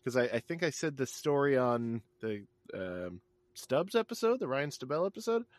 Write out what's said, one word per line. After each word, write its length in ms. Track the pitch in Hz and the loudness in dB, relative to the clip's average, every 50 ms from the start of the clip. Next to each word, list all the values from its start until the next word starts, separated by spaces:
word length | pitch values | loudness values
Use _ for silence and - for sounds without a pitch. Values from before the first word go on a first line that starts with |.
| - | -4
'cause 120 | 131 120 | 0 2
I, 80 | 127 120 | 4 4
I 160 | 117 107 117 | 4 2 -2
think 240 | - - 170 170 180 | -2 -2 -4 0 0
I 60 | 156 | -2
said 280 | - - - 156 143 | 0 0 -2 -2 0
the 80 | 135 131 | -2 -4
story 520 | - - - - 151 143 143 139 143 135 | -4 -4 -4 0 2 4 4 4 4 4
on 440 | 127 127 123 120 117 117 117 117 113 - _ _ - | 4 4 4 2 2 0 -2 -4 -4 -6 _ _ -8
the, 240 | - 110 107 101 101 - _ _ _ - - | -6 -6 -6 -6 -8 -16 _ _ _ -10 -8
um, 480 | 95 92 92 90 90 90 90 87 90 _ _ _ _ _ _ - | -6 -6 -6 -6 -6 -6 -8 -8 -12 _ _ _ _ _ _ -18
Stubbs 420 | - - - 131 147 180 196 - | -14 -4 0 0 0 0 2 0
episode, 440 | 226 220 - 233 - - 226 247 262 | 0 0 0 -4 0 2 2 2 2
the 80 | 220 | 0
Ryan 220 | 131 131 139 143 147 | -2 0 -2 -2 -4
Stabell 360 | - - 135 131 143 160 180 | -6 -8 -6 -4 -2 0 0
episode, 360 | 196 - 220 226 233 226 233 233 _ _ | -2 -2 -4 -2 0 0 0 0 _ _